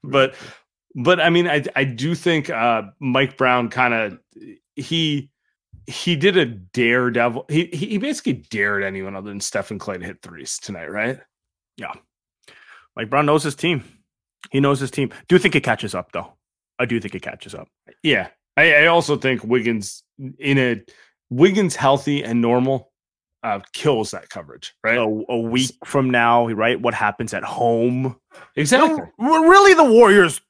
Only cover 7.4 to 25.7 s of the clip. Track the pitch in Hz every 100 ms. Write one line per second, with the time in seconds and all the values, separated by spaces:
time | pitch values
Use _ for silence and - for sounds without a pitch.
7.4 | - 151 175 156 214 208 269 - - 117
8.4 | _ 107 101 101 98 95 95 98 101 101
9.4 | - 101 98 104 - 92 87 87 - 82
10.4 | 67 - - 90 76 98 117 131 _ _
11.4 | _ _ _ - - - _ _ _ _
12.4 | _ - _ - _ - 110 139 147 151
13.4 | 147 135 165 147 - _ _ _ _ _
14.4 | - 139 139 135 135 - 95 - - 180
15.4 | 196 147 - 110 107 92 - - - _
16.4 | _ _ _ - 123 117 101 92 - -
17.4 | - - - _ _ _ 156 113 90 _
18.4 | _ - 160 147 160 170 147 147 135 123
19.4 | 110 123 117 113 101 - _ - 135 135
20.4 | 139 139 127 117 _ _ _ _ _ 123
21.4 | 190 196 185 - 139 139 147 143 - 117
22.4 | 117 123 131 131 _ _ _ _ _ _
23.4 | 117 101 - - 156 123 104 95 - 95
24.4 | 73 62 - _ 110 120 110 110 - 120
25.4 | 117 123 131